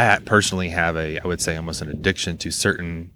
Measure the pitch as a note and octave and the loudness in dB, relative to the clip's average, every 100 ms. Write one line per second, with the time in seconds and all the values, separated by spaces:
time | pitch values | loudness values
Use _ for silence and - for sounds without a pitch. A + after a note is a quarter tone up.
0 | A#2 G2+ - G#2 - F#2 F2+ F2 E2+ D#2+ | 6 4 4 4 4 0 -2 0 0 0
1 | D#2 D#2 F2+ E2+ F2 D#2+ E2 - D#2 C#2+ | -2 -4 -4 -2 -2 -2 -4 -6 -6 -2
2 | F#2+ F#2 F#2 E2+ D#2+ - G2+ F#2 E2+ E2 | 0 0 -2 -4 -6 -2 0 0 -4 -8
3 | F2 | -10